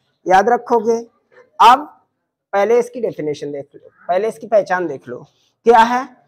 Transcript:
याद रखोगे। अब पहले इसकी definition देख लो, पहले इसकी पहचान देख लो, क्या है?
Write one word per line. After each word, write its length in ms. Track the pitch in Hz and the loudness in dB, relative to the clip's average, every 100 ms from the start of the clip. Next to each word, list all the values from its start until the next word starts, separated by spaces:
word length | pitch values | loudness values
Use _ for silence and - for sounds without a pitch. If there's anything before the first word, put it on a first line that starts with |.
| _ _ 170 | _ _ 0
याद 240 | 185 202 | 2 2
रखोगे। 480 | 240 240 240 214 233 233 _ _ _ _ - | -2 -2 -2 -2 -4 -6 _ _ _ _ 2
अब 260 | 214 269 302 _ _ _ _ _ _ | 4 4 0 _ _ _ _ _ _
पहले 260 | 202 202 240 | -2 -2 -2
इसकी 220 | 233 262 | -6 -6
definition 500 | 214 147 151 143 147 | -10 -8 -10 -8 -10
देख 160 | 143 139 - | -14 -16 -20
लो, 140 | _ _ - | _ _ -6
पहले 200 | 180 220 | -4 -4
इसकी 200 | 220 214 | -8 -2
पहचान 400 | 220 185 180 170 | -2 0 -4 -4
देख 200 | 135 - | -8 -12
लो, 180 | 120 - _ _ _ 226 | -18 -18 _ _ _ 4
क्या 140 | 226 | 4
है? 380 | 233 247 262 _ | 4 0 -6 _